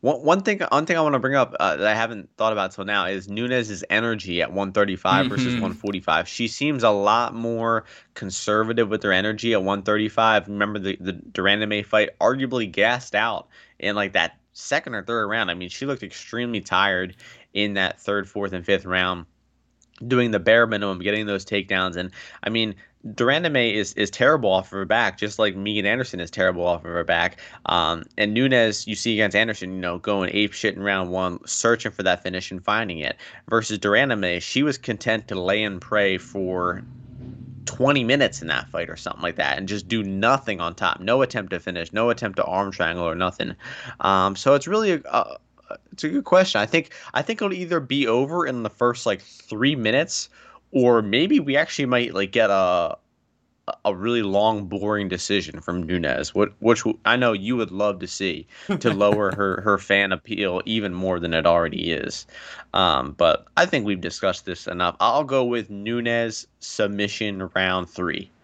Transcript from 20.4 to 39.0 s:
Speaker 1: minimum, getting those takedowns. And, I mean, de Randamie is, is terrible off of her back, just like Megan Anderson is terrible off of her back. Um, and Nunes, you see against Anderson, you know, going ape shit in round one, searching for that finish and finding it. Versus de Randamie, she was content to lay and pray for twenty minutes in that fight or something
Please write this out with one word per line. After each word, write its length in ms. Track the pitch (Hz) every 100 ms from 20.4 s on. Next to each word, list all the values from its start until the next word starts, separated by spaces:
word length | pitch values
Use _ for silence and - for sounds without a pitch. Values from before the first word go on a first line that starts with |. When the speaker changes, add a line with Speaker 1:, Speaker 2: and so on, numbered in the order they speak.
| 87 113 117
Speaker 1:
minimum, 340 | 107 101 92
getting 260 | 98 104 104
those 180 | 98
takedowns. 520 | 98 101 95 95 92 87
And, 160 | 92 - - -
I 60 | -
mean, 240 | 113 110 95 - _ -
de 100 | 104
Randamie 500 | 120 147 175 139 117
is, 180 | 107 95
is 160 | - 101
terrible 400 | - 127 151 107
off 160 | 92 95
of 60 |
her 120 | 98
back, 340 | 92 110 110 95
just 200 | 104 101
like 180 | 107 95
Megan 300 | 101 107 98
Anderson 340 | 120 127 90
is 100 | 85
terrible 360 | - 92 90 87
off 180 | 85
of 60 | 85
her 140 | 85
back. 360 | 82 85 87 - - - -
Um, 380 | 87 80 85 - -
and 180 | 104
Nunes, 520 | 110 135 127 113 104 -
you 80 |
see 200 | 104 117
against 220 | 107 107 101
Anderson, 360 | 113 104 92
you 80 | 92
know, 180 | 90 87
going 320 | - 101 92
ape 200 | 101 104
shit 220 | - 110
in 80 | -
round 280 | 101 98 90
one, 280 | 92 92 87 -
searching 460 | - 117 117 113
for 100 | -
that 200 | 92 90
finish 280 | 92 92 -
and 140 | 92
finding 340 | 95 107 110 82
it. 180 | 71 - - - -
Versus 300 | 113 113 107
de 100 | 101
Randamie, 540 | 107 139 110 92 87
she 200 | - 131
was 160 | 147 135
content 500 | - 107 - 110 104
to 120 | 95
lay 220 | 90 101
and 180 | 107 92
pray 380 | - 107 98 95
for 640 | - 101 92 92 90 90 - - - - - - - -
twenty 380 | - - 131 143
minutes 380 | 117 135 123 -
in 80 | 82
that 180 | 69 67
fight 180 | 80 85
or 80 |
something 240 | 80